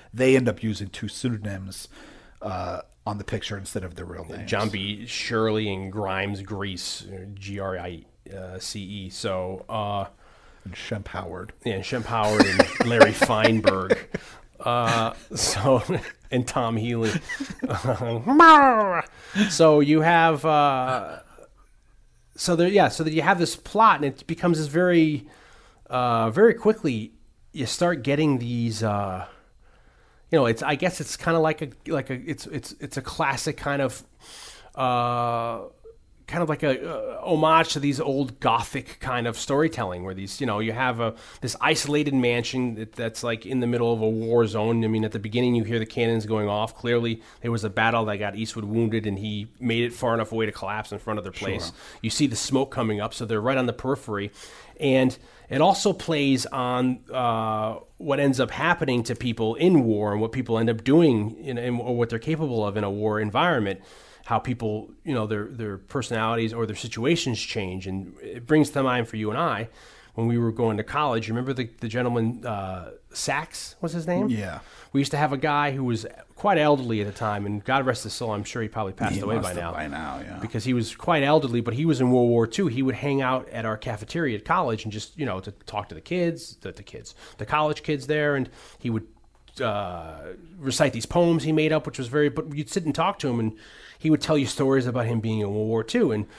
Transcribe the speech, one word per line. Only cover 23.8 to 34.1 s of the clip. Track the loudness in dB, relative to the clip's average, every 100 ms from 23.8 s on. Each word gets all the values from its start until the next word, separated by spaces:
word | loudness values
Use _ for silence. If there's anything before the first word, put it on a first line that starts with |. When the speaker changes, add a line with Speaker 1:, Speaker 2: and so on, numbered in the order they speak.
| 6 6
Speaker 2:
and | 0
it | -4 -8
becomes | 0 2 2
this | 2
very, | 2 4 6 4 2 -6 -20 -20 -20 -20 _ -4
uh, | 0 2 2 2
very | 6 6
quickly | 6 2 2 0 0 -4 -14 -20 _ -14
you | -6 -4
start | 0 0 2
getting | 0 2 4 2
these, | 0 0 0 0
uh, | 0 0 -2 -6 -10 -18 _ _ -20 _ _ _ _ _ _
you | 4
know, | 4
it's, | 2
I | -2 0
guess | -2 -2
it's | -8 -4
kinda | 0 2
like | 2 0
a, | -8 -10 -4
like | -4 -4
a, |
it's, | -8 -8 -10 -10
it's, | -10 -12 -14
it's | -10 -8
a |
classic | -8 -2 -2 -2 -4 -6
kind | -4 -2
of, | -2 -4 -16